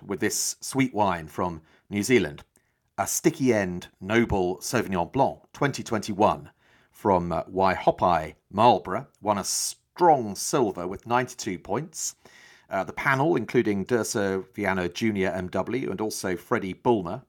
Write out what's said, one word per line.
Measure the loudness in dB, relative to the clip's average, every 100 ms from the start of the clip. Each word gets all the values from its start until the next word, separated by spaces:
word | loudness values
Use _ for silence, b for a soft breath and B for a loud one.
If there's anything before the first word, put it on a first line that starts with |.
| -10
with | -4
this | -2 -2 -4 -6
sweet | -6 -2 0
wine | 0 0 -2 -6
from | -6 -6 -6 -14 b b
New | -2
Zealand. | 4 4 4 -4 -18 _ _ _ _ -6
A | -4
sticky | 0 0 2 2
end | 2 0 -4 -12 _
noble | 0 2 2 2 0 -2
Sauvignon | -4 -2 -2 -2 -2
Blanc | 0 0 -2 _
twenty | -4 -4 -4
twenty-one | -4 -4 -2 2 2 2 -6 _ b b b
from, | _ 2 2 2
uh, | -4
Waihopai | -2 2 2 2 0 2 4 2 0 -12 _
Marlborough | 4 6 6 0 -8 -8 _
won | -2 -2
a |
strong | -2 -4 -4 -8 _ 2 6 6 2
silver | -6 -2 0 0 -2 -6
with | -8 -2
ninety-two | -2 -2 -6 -8 -8
points. | -4 -4 -6 -8 -10 -10 B B B B B
Uh, | -6 -4
the |
panel, | -4 0 2 2 0
including | 2 2 2 0 0
Durso | 0 0 0 0 -2 -4
Viano | -4 -2 0 -2
Junior | 0 0 0 0
M | -2 -4
W | -4 -2 -4 -4
and | -4
also | -4 -4 -4 -4
Freddie | -2 -2 -2
Bulmer, | -2 2 2 0 -8